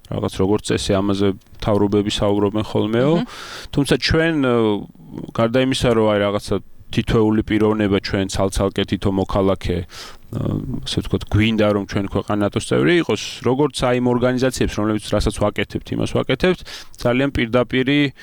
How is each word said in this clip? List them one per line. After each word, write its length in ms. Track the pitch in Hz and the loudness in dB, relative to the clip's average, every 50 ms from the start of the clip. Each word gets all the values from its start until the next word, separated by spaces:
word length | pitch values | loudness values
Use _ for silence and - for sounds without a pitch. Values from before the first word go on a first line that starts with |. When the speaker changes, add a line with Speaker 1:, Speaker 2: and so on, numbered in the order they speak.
| - | -12
Speaker 1:
რაღაც 280 | - 110 104 107 101 - | -8 -6 -4 -4 -4 -2
როგორც 280 | - 95 95 104 104 - | 0 0 2 2 0 0
წესი 300 | - 113 107 - - 101 | -2 -2 -2 0 0 0
ამაზე 340 | 95 98 101 98 98 101 98 | 2 2 0 0 2 2 0
მთავრობები 800 | 95 - - - - - - 117 104 101 104 101 104 104 101 104 | 0 -2 -6 -20 -16 -6 -2 0 2 2 2 2 2 2 2 0
საუბრობენ 540 | - - 113 104 101 104 104 101 98 107 107 | 0 0 0 0 2 2 2 0 0 -2 -2
ხოლმეო. 460 | - - 110 104 107 110 117 127 147 165 | -2 -2 -2 0 0 2 2 2 2 2
Speaker 2:
მმ. 140 | - 254 - - - - - - - - - | 2 0 -4 -8 -12 -16 -14 -14 -14 -14 -4
Speaker 1:
თუმცა 260 | - 143 139 - 160 | -2 0 0 2 0
ჩვენ, 380 | 131 - - - 160 160 165 165 147 | 0 2 2 2 2 2 2 2 2
ო, 140 | 135 127 120 117 113 107 104 101 - - - - - 156 - - - - | 2 2 2 2 2 2 0 -2 -4 -10 -16 -20 -20 -16 -14 -12 -12 -6
გარდა 300 | - - 117 113 113 131 | -2 0 0 2 2 2
იმისა, 280 | 131 131 131 - - 127 | 2 2 0 2 2 2
რომ 160 | 117 113 110 | 4 4 4
აი 120 | 107 107 104 | 4 4 2
რაღაცა 380 | 101 101 101 101 - - 107 95 - - - - - - | 2 2 0 -2 -2 -2 -4 -4 -4 -8 -16 -18 -14 -6
თითოეული 540 | - - 110 - - 117 107 110 110 107 104 | -2 -2 0 2 2 4 4 4 4 2 2
პიროვნება 560 | - 110 107 107 107 107 107 104 98 98 95 | 2 2 2 4 4 4 2 2 2 2 2
ჩვენ 280 | - - - 98 95 | 0 0 -2 -2 -2
ცალ-ცალკე 560 | 95 - - 98 98 - - 101 98 - - 98 | -2 0 0 0 0 0 0 0 0 0 -2 -2
თითო 280 | - 104 95 - 104 95 | -2 -2 -2 0 0 0
მოქალაქე, 640 | 95 95 - - 101 95 98 95 - - 87 87 87 | 0 0 0 0 2 2 2 0 0 -2 -4 -4 -4
ო, 640 | 87 - - - - - - - - - - - - - 104 50 104 107 - - | -6 -8 -12 -16 -16 -16 -18 -20 -16 -10 -8 -6 -4 -2 -2 -4 -4 -4 -6 -6
ასე 200 | - - - 107 | -6 -6 -4 -4
ვთქვათ, 240 | - - - 95 - | -4 -2 -2 -4 -2
გვინდა 420 | - - 104 107 113 113 107 104 104 | 0 2 2 2 2 2 2 2 2
რომ 160 | 104 104 98 | 2 0 -2
ჩვენ 200 | - - 107 98 | -4 -4 -4 -4
ქვეყანა 320 | 95 - 101 95 - 104 104 | -2 -4 -4 -2 -2 -2 0
ნატოს 260 | 104 98 - 113 - | 0 0 -2 -4 -2
წევრი 280 | - 123 127 135 160 175 | 0 0 2 2 4 2
იყოს, 260 | 170 156 - 110 - - - - - - | 2 2 0 -2 -2 -4 -8 -10 -4 -2
როგორც 340 | 120 131 131 151 139 - | 0 2 2 0 0 0
აი 180 | - 139 123 123 | 0 0 0 2
იმ 100 | 123 123 | 2 2
ორგანიზაციებს, 680 | 123 120 120 120 127 127 123 127 131 - - 117 95 - | 2 2 2 2 2 2 2 0 0 0 0 -2 -2 -2
რომლებიც 300 | - 107 107 107 107 - | -2 0 0 0 -2 -2
რასაც 280 | - - 104 98 110 104 | -2 0 0 0 0 0
ვაკეთებთ, 500 | - 104 104 - - 101 - - 107 - | 0 0 0 0 -2 -4 -4 -4 -8 -8
იმას 240 | - 113 113 - - | -6 -4 -4 -2 -2
ვაკეთებთ, 500 | - 123 117 - 131 - - 185 175 - - - - - - - - | -2 -2 -2 -2 0 2 2 2 0 0 -6 -12 -16 -16 -16 -18 -8
ძალიან 360 | - - 120 120 127 139 143 | -4 -2 0 2 2 0 0
პირდაპირი, 680 | 131 127 123 113 113 123 123 - - 131 131 131 143 147 147 | 0 -2 -2 0 2 2 2 2 0 0 0 2 2 2 2
ო, 100 | 135 - - | 0 -2 -6